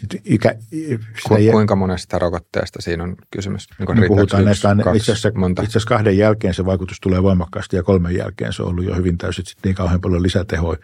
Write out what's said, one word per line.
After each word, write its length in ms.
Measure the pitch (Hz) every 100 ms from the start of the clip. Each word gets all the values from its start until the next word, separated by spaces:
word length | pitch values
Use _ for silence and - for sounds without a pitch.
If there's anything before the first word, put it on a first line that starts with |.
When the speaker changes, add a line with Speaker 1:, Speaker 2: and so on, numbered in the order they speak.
Speaker 1:
Sit 200 | 107 196
ikä, 300 | - 135 117 110 -
i-, 160 | 160 156
sitä 400 | 117 110 - -
Speaker 2:
Ku-, 80 | 107
Speaker 1:
jä- 160 | 107
Speaker 2:
kuinka 240 | 110 104 98
monesta 420 | 95 87 - 90
rokotteesta 640 | 87 87 - 101 95 -
siinä 200 | 90 82
on 140 | 87 92 _
kysymys? 360 | - 95 101 - -
Niin 80 | 95
kuin 120 | 110
Speaker 1:
Me 20 |
Speaker 2:
riittääkö 80 | 92
Speaker 1:
puhutaan 320 | 98 98 98
Speaker 2:
yksi, 60 | 101
Speaker 1:
näistä 220 | 101 101
aina, 140 | 101
Speaker 2:
kaksi, 140 | - 110
Speaker 1:
itse 160 | 110
asiassa, 260 | 104 110 107
Speaker 2:
monta? 240 | 92 90
Speaker 1:
itse 80 | 107
asiassa 180 | 107 -
kahden 300 | 120 107 95
jälkeen 360 | 107 104 98
se 100 | 87
vaikutus 360 | 92 92 90 -
tulee 220 | 95 92
voimakkaasti 540 | 98 92 85 98 - 95
ja 60 |
kolmen 340 | 87 95 85 90
jälkeen 360 | 98 95 107
se 100 | -
on 60 | 95
ollut 160 | 90
jo 100 | 92
hyvin 240 | 90 90 85
täysin. 280 | 92 90 92
Sitten 240 | - 95
ei 40 |
kauhean 260 | 95 90 87
paljon 220 | 92 87
lisätehoa 540 | 92 95 87 80 82 80